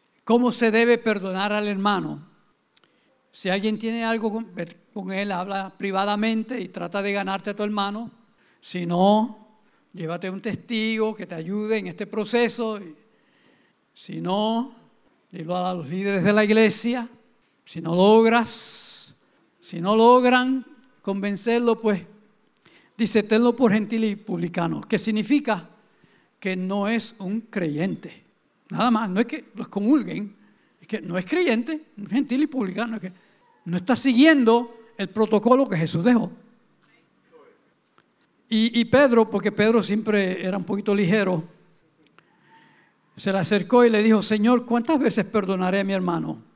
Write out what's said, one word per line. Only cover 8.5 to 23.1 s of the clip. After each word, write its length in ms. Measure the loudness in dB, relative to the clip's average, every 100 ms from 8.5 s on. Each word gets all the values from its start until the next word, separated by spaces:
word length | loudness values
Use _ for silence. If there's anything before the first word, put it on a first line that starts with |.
| _
Si 240 | -12 -8
no, 760 | -2 2 4 4 2 -6 -20 _ _ _ _
llévate 340 | -12 -8 -8 -8
un 140 | -8
testigo 760 | -8 -8 -6 -4 -2 -2 -2 -4
que 100 | -10
te 80 |
ayude 440 | -10 -6 -6 -2 -2
en 80 | -4
este 200 | -10 -8
proceso. 720 | -6 -2 0 0 0 -6 -8 -12 -20 _ _ _ _ _ _ _ _ _
Si 260 | _ -14 -8
no, 540 | -4 -2 0 -2 -4 -12 _ _ _ _ _
dilo 260 | -14 -6 -4
a 160 | -4
los 160 | -6 -6
líderes 340 | -6 -2 0
de 100 | 2
la 120 | 2
iglesia. 640 | 4 4 4 2 -2 -4 -6 -16 _ _ _ _
Si 160 | _ -10
no 140 | -2
logras 560 | 4 6 8 6 4 0 -6 -10 -10 -12 -14 -16 -20 _ _ _ _ -14
si 100 | -6
no 140 | 0
logran 720 | 4 6 6 6 4 2 -2 -6 -18 _ _
convencerlo, 800 | -8 -4 -4 -4 -2 0 2 0
pues, 220 | 0 -2 -4 -20 _ _ _ _ _ _ _ -4
dice, 240 | 0